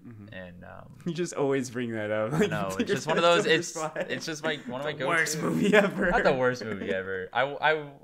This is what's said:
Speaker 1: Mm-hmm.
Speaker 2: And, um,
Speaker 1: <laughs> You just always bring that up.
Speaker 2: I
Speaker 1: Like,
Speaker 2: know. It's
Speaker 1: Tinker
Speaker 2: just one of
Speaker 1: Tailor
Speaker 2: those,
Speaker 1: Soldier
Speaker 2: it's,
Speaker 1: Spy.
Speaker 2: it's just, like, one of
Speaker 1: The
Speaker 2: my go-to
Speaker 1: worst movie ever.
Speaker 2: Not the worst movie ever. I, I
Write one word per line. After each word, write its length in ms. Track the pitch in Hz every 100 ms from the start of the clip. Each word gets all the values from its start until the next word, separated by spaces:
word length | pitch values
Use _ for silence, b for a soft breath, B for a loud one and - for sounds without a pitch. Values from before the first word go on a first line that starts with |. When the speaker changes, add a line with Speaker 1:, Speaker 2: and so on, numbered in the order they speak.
| 120
Speaker 1:
Mm-hmm. 260 | 107 104
Speaker 2:
And, 300 | 95 90 87
um, 320 | 92 92 - -
Speaker 1:
<laughs> 80 | 175
You 80 |
just 200 | 165 170
always 360 | - 139 135 123
bring 200 | 117 117
that 180 | 113 104
up. 220 | 107 110
Speaker 2:
I 60 | 151
Speaker 1:
Like, 120 | 208
Speaker 2:
know. 180 | 104 98
It's 80 | 95
Speaker 1:
Tinker 160 | 208
Speaker 2:
just 120 | 196 139
one 120 | 170
of 60 | 170
Speaker 1:
Tailor 100 | 170
Speaker 2:
those, 80 |
Speaker 1:
Soldier 160 | 170 165
Speaker 2:
it's, 80 | 175
Speaker 1:
Spy. 380 | 165 156 160 -
Speaker 2:
it's 160 | - -
just, 200 | 151 156
like, 160 | 147 120
one 140 | 123
of 80 | 147
Speaker 1:
The 60 |
Speaker 2:
my 40 | 147
go-to 100 | 131
Speaker 1:
worst 300 | 165 156 156
movie 320 | 165 160 202 208
ever. 340 | 196 175 185
Speaker 2:
Not 120 | 175
the 80 | 180
worst 300 | 131 127 123
movie 260 | 113 98 92
ever. 340 | 95 95 95 92
I, 100 | 117
I 420 | 139 143 151 156 147 139